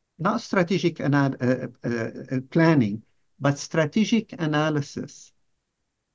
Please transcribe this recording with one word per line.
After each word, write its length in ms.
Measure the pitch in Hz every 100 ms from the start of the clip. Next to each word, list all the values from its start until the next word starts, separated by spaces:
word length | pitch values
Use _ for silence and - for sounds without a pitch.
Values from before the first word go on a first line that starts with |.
| _ -
not 220 | 170 226
strategic 580 | - 202 170 185 170 165
anal-, 380 | 143 143 139 -
uh, 280 | 123 127 127 - 123
uh, 40 |
uh, 500 | 117 113 139 - 127 127
planning, 500 | 170 165 151 107 110 - _ _ -
but 180 | 139 143
strategic 760 | - 165 151 220 202 226 220
analysis 960 | - 156 151 156 151 143 - - - - _ _ _ _ _ _ _ _